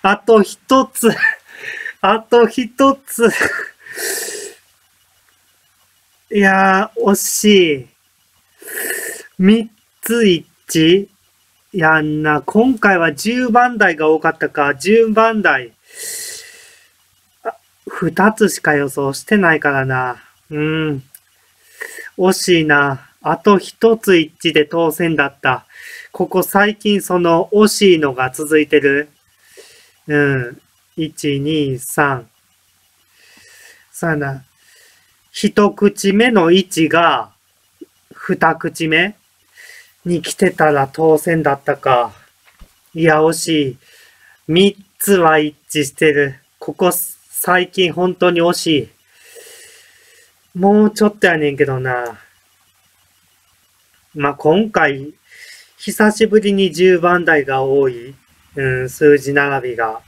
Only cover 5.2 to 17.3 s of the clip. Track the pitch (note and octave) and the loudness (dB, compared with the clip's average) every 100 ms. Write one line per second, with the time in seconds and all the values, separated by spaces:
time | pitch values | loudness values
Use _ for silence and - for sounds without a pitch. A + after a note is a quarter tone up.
5.2 | _ _ _ _ _ _ _ _ _ _ | _ _ _ _ _ _ _ _ _ _
6.2 | _ G#3 G3 F#3+ F#3+ F#3+ G#3+ - - G3+ | _ 0 2 2 2 2 -2 -2 0 0
7.2 | - - G#3 G3+ E3+ C#3+ A#2+ _ _ _ | -2 -2 2 4 4 -2 -8 _ _ _
8.2 | _ _ _ _ - - - - - - | _ _ _ _ -16 -12 -10 -10 -12 -14
9.2 | - - F#3+ A3 A3+ _ _ _ - A#3 | -18 0 2 4 0 _ _ _ -4 0
10.2 | G#3+ E3 - _ _ D#3+ D#3+ F#3 G3+ _ | 2 0 -4 _ _ 0 4 2 0 _
11.2 | _ _ _ _ _ G3+ D#3+ D#3+ D3+ D3+ | _ _ _ _ _ -2 2 2 0 -2
12.2 | D3+ D3 - G#3 B3+ B3+ G3+ F#3 E3 C#3 | -2 -2 0 0 2 2 0 2 0 -2
13.2 | G#3 B3 B3+ A3+ B3 A#3 G3 D#3 D#3 D#3+ | -4 -4 0 2 2 2 -2 0 0 2
14.2 | E3 D#3 D#3 - C#3+ C3+ D#3 A3 A3+ G#3+ | 0 -4 -6 -2 -2 -2 2 2 4 2
15.2 | A3+ A3 F3+ C3+ A#2+ _ _ - - - | 2 0 0 -2 -4 _ _ -18 -14 -14
16.2 | - - - - - _ _ _ _ _ | -14 -16 -20 -20 -20 _ _ _ _ _
17.2 | _ | _